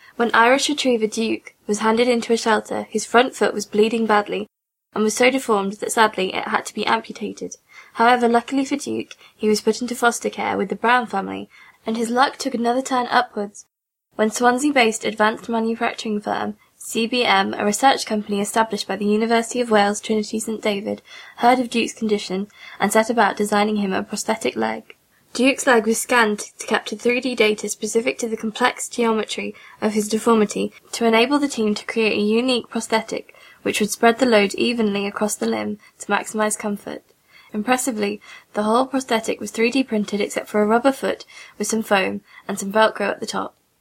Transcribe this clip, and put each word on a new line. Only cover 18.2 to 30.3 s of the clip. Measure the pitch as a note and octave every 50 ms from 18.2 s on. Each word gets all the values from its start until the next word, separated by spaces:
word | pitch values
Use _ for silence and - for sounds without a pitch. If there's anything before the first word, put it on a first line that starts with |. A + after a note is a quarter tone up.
| G#3 - G3+ G3+
established | G3+ - - A#3 A3 A3+ G3+ G3+ - -
by | G3
the | F#3+ G#3
University | G#3 G#3 G#3+ A3+ A3+ A#3 A3+ A3+ - - B3
of | A#3+ A#3
Wales | A3 G#3 G3+ G3+ G#3 -
Trinity | - - A3 G#3+ G#3 - - A3
Saint | - A3+ A3 G#3
David, | - G#3+ G3+ G3+ G#3+ G#3 G#3 G#3 - - - - - - - -
heard | - A#3+ C4 B3+
of | B3 A3+
Duke's | - A#3 - - -
condition | - A3 G#3+ G#3 G3+ - - F#3 F#3+ G3+ - _ - - - - -
and | F#3+ G3+ -
set | A3 A3 A3+
about | A#3 A#3 G#3 G3 - -
designing | G#3 G#3 G#3 G3+ G#3 G#3+ G#3+ G#3
him | G3+ F#3+ F#3+
a | G3+ G#3
prosthetic | - - G3+ - - A3 - - - -
leg. | A3+ A3 - D#3 A3+ - - - _ _ _ _ _ _ _ -
Duke's | - A#3+ C#4 C4+ C4+ -
leg | C#4 B3 A3+ G#3 A3
was | A3+ -
scanned | - - B3 A#3+ A3+ G#3+ G#3 G#3 - - - -
to | - -
capture | A3+ - - - A3
three | G#3 - A#3+ A#3+ B3+
D | B3 C4 B3
data | A#3 A3 G#3+ G#3+ G#3 - G#3
specific | - - A3 G#3 - A3+ A#3 - - -
to | A#3+ A3+
the | A3 G#3+
complex | - A3 - - A#3+ B3 - - - -
geometry | - - A#3 A3+ A3 A3 G#3 - - - G3+ G#3 G#3 - - - - -
of | - G#3+ G#3
his | A3 G#3 G#3
deformity | A3+ A3 - A#3+